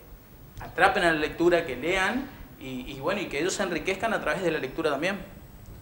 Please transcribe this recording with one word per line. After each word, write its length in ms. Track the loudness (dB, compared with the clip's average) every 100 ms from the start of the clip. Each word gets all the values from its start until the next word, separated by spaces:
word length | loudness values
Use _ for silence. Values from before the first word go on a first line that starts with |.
| -18 -20 -20 -20 -18 -14
atrapen 440 | -8 4 4 6
a 80 | 4
la 60 | 4
lectura, 460 | 0 4 6 6 2
que 100 | -2
lean, 500 | 0 2 2 0 -4 -10 -16 -12
y, 320 | -8 -8 -8
y 80 | -4
bueno, 200 | -2 -2
y 40 | -2
que 140 | -2
ellos 140 | 0
se 80 | 0
enriquezcan 500 | -2 -2 -2 0 0
a 60 | 0
través 220 | 0 0
de 80 | 2
la 80 | 0
lectura 320 | -2 0 0
también. 280 | 2 0 -2 -8 -14 -16 -16 -16 -16